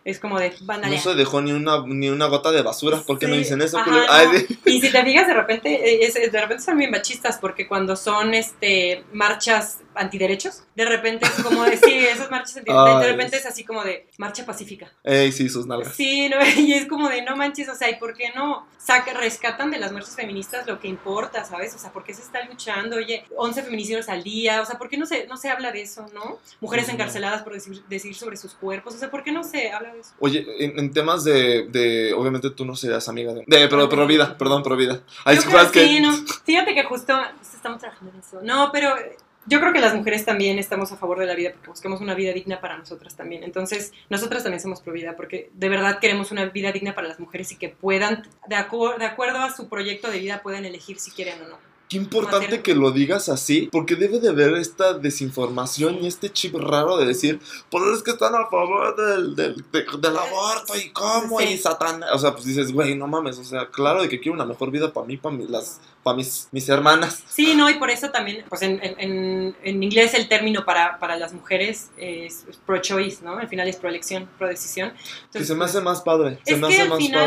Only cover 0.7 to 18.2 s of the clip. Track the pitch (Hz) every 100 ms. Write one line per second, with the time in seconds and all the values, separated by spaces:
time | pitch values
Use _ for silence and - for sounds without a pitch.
0.7 | 208 196 147 185 156 135 143 143 147 156
1.7 | 151 127 135 139 143 151 143 160 160 110
2.7 | - 147 156 - 135 147 147 143 139 160
3.7 | 170 170 156 147 151 165 185 - 240 -
4.7 | 254 262 254 254 294 359 240 214 226 285
5.7 | 277 226 226 233 233 226 214 214 240 -
6.7 | 302 262 202 - 240 240 - 190 - 185
7.7 | 196 190 190 214 208 220 220 220 - 202
8.7 | 190 180 180 - 208 208 214 233 214 208
9.7 | - - 208 190 196 190 196 392 - _
10.7 | 214 226 226 226 226 - 214 240 233 233
11.7 | 226 247 262 247 233 269 254 - 269 214
12.7 | 135 135 131 - 120 123 269 262 226 220
13.7 | 220 196 175 - - 202 240 240 202 202
14.7 | 196 - _ - 139 139 135 127 123 120
15.7 | 120 - - 269 277 277 277 277 294 302
16.7 | 285 285 294 285 247 247 277 285 285 269
17.7 | 247 240 226 233 226